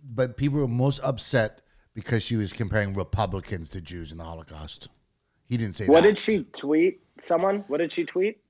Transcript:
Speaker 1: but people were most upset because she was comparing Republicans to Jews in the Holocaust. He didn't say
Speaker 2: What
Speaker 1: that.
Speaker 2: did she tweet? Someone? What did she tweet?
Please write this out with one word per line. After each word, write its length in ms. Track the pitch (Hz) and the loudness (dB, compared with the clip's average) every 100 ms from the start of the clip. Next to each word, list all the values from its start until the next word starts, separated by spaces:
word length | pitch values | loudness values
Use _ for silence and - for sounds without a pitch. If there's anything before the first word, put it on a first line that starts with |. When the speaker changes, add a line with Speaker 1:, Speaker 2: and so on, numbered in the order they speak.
Speaker 1:
but 320 | 143 113 127 - | -10 -2 -2 0
people 240 | 139 143 | 0 2
were 80 | 135 | 0
most 320 | 120 131 139 | 2 2 2
upset 560 | 139 123 - 131 110 - _ _ _ | -2 -2 0 2 2 -2 _ _ _
because 280 | - - 117 | -12 -2 0
she 120 | - 113 | 0 0
was 160 | 101 | -2
comparing 420 | - 104 107 101 | -2 -2 0 0
Republicans 760 | 95 90 - 101 95 - 95 80 | -2 -2 0 0 -2 -6 -8 -8
to 100 | 95 | -12
Jews 300 | 80 87 78 | -10 -12 -12
in 80 | 82 | -12
the 60 | |
Holocaust. 640 | 82 82 80 78 73 - - _ _ _ _ _ - | -12 -14 -14 -14 -12 -14 -16 _ _ _ _ _ -4
He 100 | 120 | -4
didn't 200 | 110 87 | -2 -2
say 100 | 107 | 6
Speaker 2:
What 160 | 156 | 8
Speaker 1:
that. 60 | 190 | 8
Speaker 2:
did 100 | 202 | 4
she 260 | - 214 135 - | 2 0 0 -8
tweet? 440 | 143 156 180 - _ - | 0 2 2 0 _ -12
Someone? 440 | - 170 190 202 202 | -2 0 2 -2 -2
What 100 | 147 | -2
did 140 | 165 | -2
she 120 | - | -4
tweet? 340 | 165 185 196 - _ | -4 0 -2 -2 _